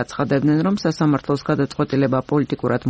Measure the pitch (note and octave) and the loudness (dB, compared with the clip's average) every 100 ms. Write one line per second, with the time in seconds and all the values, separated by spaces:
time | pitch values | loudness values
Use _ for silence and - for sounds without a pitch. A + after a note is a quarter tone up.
0 | A#2+ - C#3 C#3 C#3+ D3+ F3+ G3+ E3 D#3 | -2 -4 -2 2 2 2 2 0 -2 0
1 | D#3 C#3 - C#3+ - D3 C#3 - D3 C3+ | 2 0 0 -4 0 -2 -2 -2 -2 0
2 | C3+ C3 - D3 C#3 C#3+ B2+ A#2+ B2+ | 2 0 0 -2 0 -2 -2 -2 0